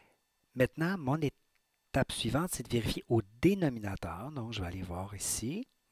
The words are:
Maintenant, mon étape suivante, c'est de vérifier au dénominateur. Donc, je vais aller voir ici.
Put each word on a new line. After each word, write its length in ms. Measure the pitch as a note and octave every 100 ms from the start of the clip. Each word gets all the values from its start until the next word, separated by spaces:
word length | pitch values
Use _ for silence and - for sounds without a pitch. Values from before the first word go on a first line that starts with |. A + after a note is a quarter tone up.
| _ _ _ _ _
Maintenant, 440 | B2 B2+ - E3 F#3+
mon 220 | C3 D#3
étape 920 | D3 - _ _ _ _ _ C3+ -
suivante, 400 | - A2+ B2 F3+
c'est 120 | -
de 80 | B2
vérifier 320 | A#2 G#2 - -
au 140 | A#2 - -
dénominateur. 920 | E3+ G3+ D#3+ A#2 G2+ G2 F#2 F2 C3
Donc, 200 | D3 A2+
je 80 | G#2+
vais 60 | F2
aller 160 | F#2
voir 320 | F#2 F2 G2
ici. 520 | G2 - - A2 F#3+ C4 _ _